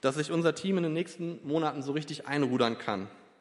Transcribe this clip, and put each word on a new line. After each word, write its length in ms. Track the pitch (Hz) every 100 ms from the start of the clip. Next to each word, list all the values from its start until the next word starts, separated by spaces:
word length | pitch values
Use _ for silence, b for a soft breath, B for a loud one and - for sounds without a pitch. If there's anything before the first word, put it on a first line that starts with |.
dass 140 | 135 139
sich 160 | 156
unser 220 | 165 170
Team 240 | 156 190 190
in 60 |
den 100 | 170
nächsten 520 | 156 180 - 170 170 143
Monaten 340 | 151 156 143
so 100 | 135
richtig 360 | 143 151 151 -
einrudern 500 | 147 135 123 120 117
kann. 300 | - 101 98 - - _